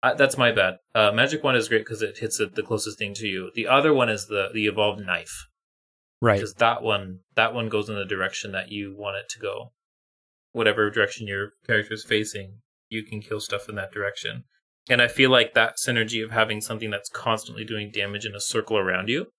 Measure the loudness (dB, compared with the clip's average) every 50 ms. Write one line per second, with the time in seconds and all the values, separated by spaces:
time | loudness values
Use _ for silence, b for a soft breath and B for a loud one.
0 | 2 2 4 6 4 4 6 4 4 4 6 4 2 2 0 -4 _ _ _ 4
1 | 4 4 6 4 2 2 2 0 2 2 2 2 2 2 0 0 0 -2 -4 -4
2 | -4 -4 -4 -6 -6 -4 0 -2 -2 -2 -2 -6 -4 -2 -2 -4 -2 -6 -6 -8
3 | -8 -8 -8 -6 -6 -6 -4 -4 -6 -8 -6 -6 0 4 4 6 6 6 4 4
4 | 4 2 0 -4 -4 -4 -2 -2 -2 -2 -2 0 0 0 2 2 0 0 0 -2
5 | -4 -4 -4 -4 -4 -10 -14 -14 -16 _ _ _ _ _ _ _ _ _ _ _
6 | _ _ _ _ 2 2 2 2 0 -6 -2 2 2 2 2 0 -2 -2 -2 -2
7 | -4 -8 -14 -16 _ _ _ 0 2 2 0 -4 -6 -2 -2 -2 -2 -2 -6 -8
8 | -6 -6 -4 -4 -4 -4 -4 -8 -10 -6 -8 -8 -8 -6 -8 -10 -10 -10 -10 -10
9 | -8 -8 -8 -8 -10 _ -14 -8 -8 -8 -8 -8 -12 -14 _ _ _ _ _ _
10 | _ _ _ _ _ _ _ _ _ _ _ 2 4 4 4 4 2 2 4 2
11 | 2 2 0 -8 -10 -8 -6 -6 -6 -8 _ _ _ 0 0 0 0 -2 -8 -12
12 | -4 0 0 0 0 -2 -8 -10 -12 -14 -18 -20 _ _ _ _ _ _ -10 -10
13 | -8 -8 -12 -12 -8 -8 -8 -8 -6 -6 -6 -6 -6 -8 -8 -8 -8 -8 -6 -6
14 | -6 -6 -6 -6 -10 -8 -8 -10 -14 _ _ _ _ _ _ _ _ 0 4 4
15 | 4 2 4 4 6 8 8 6 6 6 _ 4 4 4 2 -4 -2 0 0 0
16 | 0 0 -2 -6 -6 -2 2 2 2 2 0 -6 -6 -8 -8 -6 -6 -6 -6 -8
17 | -8 -10 _ -6 -2 0 0 0 -2 -10 -12 -12 -10 -8 -6 -8 -8 -6 -4 -4
18 | -4 -4 -4 -8 -8 -10 -8 -6 -8 -2 -2 -2 -2 0 0 2 2 2 0 0
19 | 0 -2 -2 -2 -4 -8 _